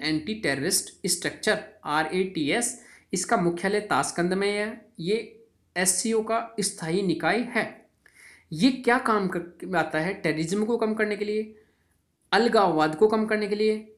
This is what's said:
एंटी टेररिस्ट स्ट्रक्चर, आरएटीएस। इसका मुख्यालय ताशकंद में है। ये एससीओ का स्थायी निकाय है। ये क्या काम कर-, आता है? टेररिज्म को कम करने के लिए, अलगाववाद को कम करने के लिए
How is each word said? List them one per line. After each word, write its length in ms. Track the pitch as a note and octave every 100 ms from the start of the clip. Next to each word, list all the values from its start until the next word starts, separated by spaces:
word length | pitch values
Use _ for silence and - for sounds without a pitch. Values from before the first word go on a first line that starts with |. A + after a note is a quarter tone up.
एंटी 300 | D#3 D#3 -
टेररिस्ट 760 | G#3+ D3+ C3 D#3 G3+ - - G3
स्ट्रक्चर, 520 | - C#3+ - - G3+ - - D3+
आरएटीएस। 960 | D3+ D#3+ F#3 F#3 E3 C#3+ G#3+ A#3 - - - _
इसका 240 | F3+ - A3
मुख्यालय 420 | F3 E3+ G3 G#3
ताशकंद 540 | G#3 C3 C#3 - F3
में 180 | F#3+ G3+
है। 340 | G#3 G#3+ B3 - -
ये 460 | E3 A3+ A3 - _ _ _ F3
एससीओ 440 | F#3 - A3+ A3+
का 340 | A3 A3+ A#3 -
स्थायी 420 | G#3+ - D#3+ F3+
निकाय 360 | F#3+ - D#3+ G#3
है। 520 | A#3 A3+ - - _ _ _ _ - - _
ये 180 | D#3 B3+
क्या 260 | B3+ A#3 A#3+
काम 300 | B3 G#3+ F#3
कर-, 480 | F3 E3+ - F#3 F3
आता 240 | D#3 D#3
है? 140 | E3+
टेररिज्म 520 | G3 E3 D3+ D#3+ G#3 G#3+
को 120 | A#3
कम 160 | A3
करने 220 | G#3+ G#3 G3+
के 100 | G#3
लिए, 300 | G#3+ G#3+ - _ _ _ _ _ _ _
अलगाववाद 640 | G3 A#3+ A3 F#3+ D#3 D#3 D#3
को 120 | G#3+
कम 180 | A3 G#3+
करने 220 | G#3+ G3+
के 80 | G#3
लिए 340 | G#3+ G#3+ -